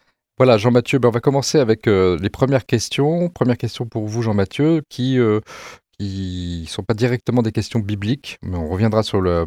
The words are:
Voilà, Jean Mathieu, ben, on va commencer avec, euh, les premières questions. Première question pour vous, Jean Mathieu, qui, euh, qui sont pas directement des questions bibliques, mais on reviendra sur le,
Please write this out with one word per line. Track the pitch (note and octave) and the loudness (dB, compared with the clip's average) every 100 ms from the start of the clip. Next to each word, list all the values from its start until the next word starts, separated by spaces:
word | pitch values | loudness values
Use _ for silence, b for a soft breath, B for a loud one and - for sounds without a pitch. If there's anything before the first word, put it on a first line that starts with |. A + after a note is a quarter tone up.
| _ _ _ - | _ _ _ 2
Voilà, | B2+ A2 | 4 6
Jean | A#2+ | 4
Mathieu, | A#2+ - C3+ | 2 2 2
ben, | A#2+ | 2
on | |
va | A#2 | 2
commencer | D3 C#3 - D#3 | 0 0 0 2
avec, | A2+ A2 A2+ | 2 2 2
euh, | G2 F#2 E2 | 4 4 2
les | G2 | -4
premières | - C3+ C3 | -2 0 0
questions. | - A#2 - - D3 E3+ F3 | 0 -2 -2 -2 0 0 -4
Première | - B2 A2+ | 0 0 0
question | A#2 - A#2 | -4 -8 -8
pour | A2+ G#2+ | -6 -4
vous, | A2+ | -2
Jean | A2+ | 0
Mathieu, | G#2 G2 - D3+ E3 - | 0 0 0 2 0 -2
qui, | - B2+ B2+ | -4 0 2
euh, | A2+ G#2+ - B B B _ - | 2 2 -2 B B B _ -10
qui | G2+ F#2+ F#2 F2+ F2 E2+ D#2+ | -8 -6 -6 -6 -6 -6 -8
sont | - | -10
pas | G2+ | -4
directement | G#2+ B2 A#2+ - B2 | -2 0 -2 0 0
des | A2 | 0
questions | A2 - A#2 | -2 -2 -4
bibliques, | G2+ G2+ G2+ C#3 - - | -4 -4 -4 -4 -8 -12
mais | F2+ F2 | -8 -6
on | D#2 | -4
reviendra | F#2 A2 G#2+ | 0 2 2
sur | G#2+ G2+ | 2 0
le, | F2+ E2+ | 2 0